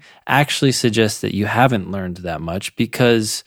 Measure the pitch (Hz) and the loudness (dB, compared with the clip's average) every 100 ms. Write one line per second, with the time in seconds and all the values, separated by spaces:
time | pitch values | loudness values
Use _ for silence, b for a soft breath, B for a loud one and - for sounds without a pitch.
0 | b b - 131 147 - 139 - 120 110 | b b 0 2 2 2 0 2 0 2
1 | 107 - 107 95 104 104 131 113 87 98 | 0 0 -4 -2 -2 2 2 2 -4 -6
2 | 90 87 90 80 82 90 - - 113 - | -6 -8 -8 -8 -6 -6 -8 -4 -4 2
3 | 120 117 107 - | 4 4 0 -6